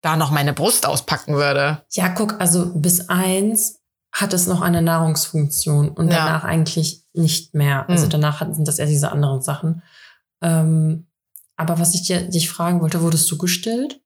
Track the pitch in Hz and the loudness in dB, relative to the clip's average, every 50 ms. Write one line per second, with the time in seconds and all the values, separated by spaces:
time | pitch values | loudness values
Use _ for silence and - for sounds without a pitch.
0 | - 160 160 160 160 143 151 147 143 143 135 - 151 208 240 - - - 143 127 | -2 0 0 0 2 2 2 0 0 0 0 0 0 0 2 2 0 0 -2 -2
1 | - - 156 147 - - 151 143 143 143 139 139 143 143 151 147 _ _ - - | -2 -2 -4 -4 -2 -2 -2 0 0 2 2 2 0 0 -2 -4 _ _ -6 -2
2 | 185 180 180 180 220 208 214 - 185 180 175 180 175 175 180 165 147 175 175 - | -2 -2 0 -2 -2 -4 -2 -2 -2 0 2 0 0 0 -2 0 0 0 0 0
3 | - - 180 180 190 185 185 190 196 214 226 220 - - - _ _ _ _ _ | -2 -2 0 0 2 0 0 0 0 0 0 0 -2 -4 -6 _ _ _ _ _
4 | _ _ - - 202 - 190 180 180 180 185 170 175 175 175 170 165 165 165 165 | _ _ -6 -4 -2 -2 0 0 0 0 0 0 2 2 2 2 2 2 2 2
5 | 165 156 156 151 - - - 160 147 143 - - - 156 147 147 143 147 - - | 2 2 0 0 -2 -2 -2 0 0 0 -2 -2 -2 2 2 2 2 2 0 0
6 | 165 170 175 165 160 156 160 160 156 - - 165 160 160 - 170 156 147 - - | 0 2 4 2 2 2 0 -2 -2 0 0 0 0 0 0 -2 -2 -4 -6 -10
7 | _ _ _ 170 165 156 160 - - _ _ 151 147 143 139 135 - - 180 170 | _ _ _ 0 0 0 0 -2 -6 _ _ 0 2 2 2 0 0 0 2 2
8 | 156 151 156 151 147 151 147 - 156 160 160 156 156 151 151 - 151 151 151 147 | 2 2 2 2 2 0 0 -2 -4 -6 -2 -2 0 0 0 -2 0 2 2 2
9 | 147 - - 147 147 139 135 131 135 - 135 143 - 160 165 165 - _ _ - | 2 0 0 0 0 0 0 -2 -2 -4 -6 -4 -2 -4 -4 -4 -6 _ _ -20
10 | - - - _ _ _ _ _ - 170 165 160 160 156 160 160 156 156 160 160 | -20 -20 -20 _ _ _ _ _ -2 0 2 2 2 2 2 2 2 2 0 -4
11 | 170 _ _ _ _ _ _ - _ _ _ - 165 165 170 165 170 170 175 175 | -6 _ _ _ _ _ _ -20 _ _ _ -6 -2 -2 0 0 0 0 0 -2
12 | - - 185 175 180 175 175 170 160 - - - 170 175 175 175 160 156 165 170 | -2 -2 -2 -2 -2 -2 -2 -2 -2 -2 -4 -4 -2 0 2 2 2 0 0 2
13 | 165 165 160 156 - - - 151 180 180 180 - - 226 226 240 269 294 - - | 0 2 2 2 0 0 -2 -2 -2 -2 -2 -2 -2 -4 -4 -2 -4 -6 -8 -12
14 | _ | _